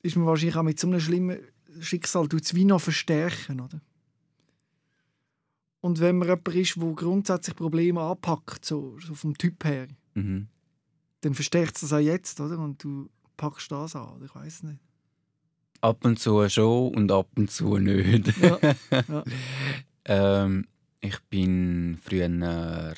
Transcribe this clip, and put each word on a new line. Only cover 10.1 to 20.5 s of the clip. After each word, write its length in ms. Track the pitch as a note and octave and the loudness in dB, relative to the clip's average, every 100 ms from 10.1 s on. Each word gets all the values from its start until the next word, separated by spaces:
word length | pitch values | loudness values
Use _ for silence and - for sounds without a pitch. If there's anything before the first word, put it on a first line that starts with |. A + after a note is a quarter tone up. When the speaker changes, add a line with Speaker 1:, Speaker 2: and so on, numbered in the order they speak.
Speaker 2:
Mhm. 320 | G#2 G2 F#2+ G#2+ _ _ _ _ _ _ _ | -8 -4 -6 -8 _ _ _ _ _ _ _
Speaker 1:
dann 120 | D#3 | -6
verstärkt 400 | C3+ C#3+ F3+ E3 | -4 -2 0 0
es 60 | - | -4
das 120 | D3 | -2
auch 60 | D3+ | 2
jetzt, 400 | D3+ F3+ - - | 2 0 -6 -10
oder? 160 | D3 E3 | -8 -6
Und 260 | D3+ C#3 | -8 -8
du 260 | D3+ C#3 C#3 _ _ - | -10 -12 -14 _ _ -8
packst 360 | D3 - - | -8 -8 -10
das 240 | C#3+ D#3+ C#3 | -10 -10 -12
an, 140 | A#2 B2 | -16 -18
oder? 100 | C3+ | -20
Ich 80 | |
weiss 280 | C3+ D3+ - | -18 -18 -14
nicht. 160 | D#3 C#3+ _ _ _ _ _ _ _ _ _ _ | -14 -16 _ _ _ _ _ _ _ _ _ _
Speaker 2:
Ab 240 | A2+ A2+ | 0 2
und 140 | A#2+ A2+ | 2 2
zu 280 | A#2 G#2+ G2+ | 4 4 4
schon 460 | - A2 A#2+ B2+ | 4 4 4 2
und 160 | - G2+ | 2 4
ab 180 | G2 F#2+ | 4 2
und 160 | - G#2 | -2 -2
zu 280 | - G#2 G2 | 0 0 2
nicht. 580 | G2 F#2+ F#2 A2+ G2 C#3+ | 4 4 6 4 4 6
Speaker 1:
Ja, 200 | F3+ F3 D3+ C3+ - C3 B2 | 6 6 2 2 0 -2 0
ja. 160 | D3+ - B2+ B2+ C3+ | -6 -8 -10 -10 -6
Speaker 2:
<laughs> 400 | C3+ C3+ - _ | -6 -6 -12 _
Ähm, 640 | - G2+ G2 G2 G2 | 0 2 4 4 2